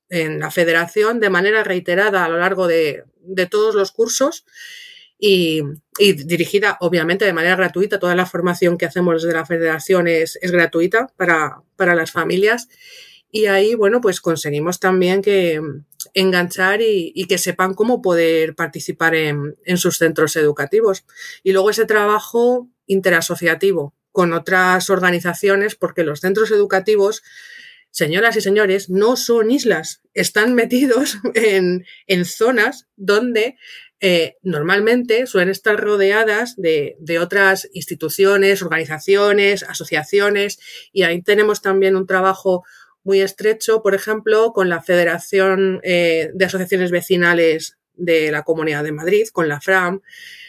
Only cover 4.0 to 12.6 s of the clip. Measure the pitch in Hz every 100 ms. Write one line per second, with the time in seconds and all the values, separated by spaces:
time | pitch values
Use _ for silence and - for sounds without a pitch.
4 | 226 - 277 - _ - - - - -
5 | _ - 208 185 165 156 143 156 _ -
6 | 202 151 143 170 160 - 208 185 175 175
7 | 165 190 208 165 170 185 180 175 202 196
8 | 180 175 180 170 175 175 175 175 165 180
9 | 180 165 170 160 156 170 165 160 - 190
10 | 170 165 160 - 185 175 165 165 175 226
11 | 262 - 175 160 147 - _ - 180 170
12 | 160 170 160 180 208 240